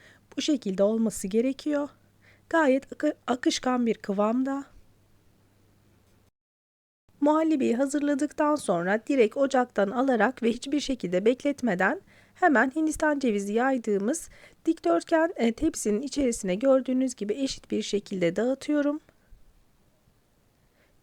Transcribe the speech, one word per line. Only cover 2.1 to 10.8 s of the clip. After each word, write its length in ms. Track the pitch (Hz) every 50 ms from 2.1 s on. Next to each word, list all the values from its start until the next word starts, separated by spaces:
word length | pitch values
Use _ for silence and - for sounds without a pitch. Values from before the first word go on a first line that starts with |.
| _ _ _ - - _ _ _
Gayet 440 | - 330 311 262 262 269 - - 247
akı-, 200 | - - 302 - - _
akışkan 580 | - 247 254 - 330 - - - 254 254 247 240
bir 100 | 226 196
kıvamda. 720 | - - - 196 202 208 220 233 254 262 269 269 277 285 - - - - _ _ _ _ _ _ _ _ _ _ _ _ _ _ _ _ _ _ _ _ _ _ _ _ _ _ _ _ _ _ _ _ _ _ _ _ _ _ _ _ _ _ _ _ _ _ _
Muhallebiyi 560 | 285 294 302 311 320 320 311 262 240 226 233
hazırladıktan 800 | 240 277 269 294 294 285 285 294 269 302 294 - - 302 294 302
sonra 460 | 285 - - 180 170 175 185 208 220 -
direkt 300 | - 285 262 214 214 -
ocaktan 540 | 285 277 269 - 254 247 - _ 208 196 -
alarak 520 | 262 247 269 269 247 220 202 247 262 - 233
ve 60 | 233
hiçbir 300 | 226 247 - 277 302
şekilde 460 | 285